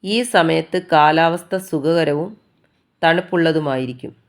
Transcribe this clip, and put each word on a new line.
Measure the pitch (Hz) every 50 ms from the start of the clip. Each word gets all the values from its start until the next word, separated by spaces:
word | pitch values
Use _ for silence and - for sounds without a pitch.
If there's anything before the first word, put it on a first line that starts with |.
| -
ഈ | 190 208 233
സമയത്ത് | 247 240 - 196 165 160 160 160 160 - - 185 175 -
കാലാവസ്ഥ | 170 156 151 151 156 160 165 165 165 175 - _ -
സുഖകരവും | 190 185 - - 151 135 160 165 170 160 147 147 147 165 202 220 _ _ _ _ _ _ _ _ _ _ _ _ _ -
തണുപ്പുള്ളതുമായിരിക്കും. | 165 165 175 175 175 185 175 165 160 160 160 156 143 135 131 131 123 127 123 - - - _ _